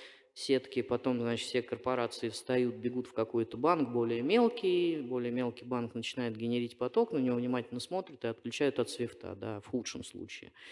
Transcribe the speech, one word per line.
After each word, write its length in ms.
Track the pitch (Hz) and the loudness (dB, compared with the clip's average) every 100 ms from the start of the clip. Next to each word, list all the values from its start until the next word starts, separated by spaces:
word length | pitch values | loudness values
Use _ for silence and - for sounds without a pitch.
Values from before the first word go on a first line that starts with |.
| - - _ - | -18 -20 _ -6
сетки, 460 | - 131 - 123 | 2 2 2 -2
потом, 380 | 113 123 135 123 | 0 0 2 2
значит, 280 | 117 113 - | 2 0 0
все 140 | 127 | -2
корпорации 680 | 113 120 127 127 117 - 117 | 0 -2 0 0 0 -2 -4
встают, 460 | 110 - 127 123 110 | -4 0 2 2 0
бегут 320 | 120 123 123 | -2 -2 -2
в 60 | |
какой-то 440 | - 113 117 110 117 | -2 2 2 0 2
банк 320 | 147 180 123 | 4 4 2
более 320 | 120 117 117 | 2 0 0
мелкий, 800 | 131 220 233 - 185 180 175 160 | 4 6 4 2 2 4 2 0
более 300 | 123 127 120 | -2 -2 0
мелкий 340 | 123 123 117 123 | 0 -2 -4 -4
банк 300 | 123 117 117 | -2 -2 -4
начинает 420 | 113 - 120 107 | -6 -2 -2 -2
генерить 400 | 117 120 120 - | 0 0 -2 -2
поток, 340 | 123 226 233 | 0 2 2
на 60 | 151 | 2
него 180 | 127 120 | 2 2
внимательно 460 | 123 123 117 120 | 0 0 -2 -6
смотрят 420 | - 185 185 139 | -4 -4 -6 -4
и 40 | 117 | -4
отключают 520 | 113 117 - 143 127 | -4 -6 2 2 4
от 100 | 117 | 0
свифта, 460 | - 120 - 90 98 | -2 -6 -6 -10 -8
да, 240 | 107 104 | -8 -8
в 80 | - | -4
худшем 360 | 127 107 - | -4 -4 -8
случае. 480 | - - 92 - - - - | -10 -12 -12 -12 -16 -20 -18